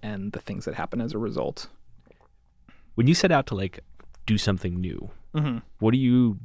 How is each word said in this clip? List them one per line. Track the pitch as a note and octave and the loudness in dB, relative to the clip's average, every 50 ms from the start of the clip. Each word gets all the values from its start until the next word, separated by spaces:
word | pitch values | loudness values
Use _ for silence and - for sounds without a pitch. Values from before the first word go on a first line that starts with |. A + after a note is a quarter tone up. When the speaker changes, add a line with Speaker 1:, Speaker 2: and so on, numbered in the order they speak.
Speaker 1:
and | - G#2+ G#2+ G2 G2 - | -10 -10 -8 -8 -8 -8
the | - - | -8 -8
things | - - G2+ - - | -10 -10 -10 -8 -8
that | - - | -8 -6
happen | - D#3 - - A#2+ | -6 -6 -6 -4 -6
as | A#2 A#2+ - | -6 -4 -4
a | G#2+ | -4
result. | A#2 G2+ - - - - - - - - - - - - - - - - - _ _ _ _ _ _ _ _ _ _ - - - - - - | -6 -4 -4 -4 -4 -4 -6 -8 -12 -16 -18 -20 -20 -20 -20 -20 -20 -20 -20 _ _ _ _ _ _ _ _ _ _ -20 -20 -20 -20 -6 0
Speaker 2:
When | - A#2+ | 4 4
you | C#3 E3+ | 4 6
set | - - F3+ | 6 4 4
out | E3 C#3 - - | 4 2 2 0
to, | A2+ | -4
like, | F#2+ F#2+ F#2 - - - - - - - - - - - | -4 -4 -4 -6 -10 -18 -20 -20 -20 -20 -20 -18 -8 -2
do | - A2 G2+ | 0 0 2
something | - G#2+ G2 F2+ - F2 F2 F2+ | 2 2 0 0 -2 -4 -4 -4
new, | F2+ F2 - G1+ - - - - - - - | -4 -4 -6 -8 -10 -12 -14 -16 -14 -6 -2
Speaker 1:
Mm-hmm. | D3+ D3 C#3+ A#2+ A2+ - - - - | -2 0 0 -2 -4 -8 -12 -4 0
Speaker 2:
what | G#2+ A2 | 2 4
do | A#2+ C3+ | 4 4
you | C3 B2 B2 B2+ B2 A#2 G2+ - - | 6 6 6 6 6 4 2 -2 -6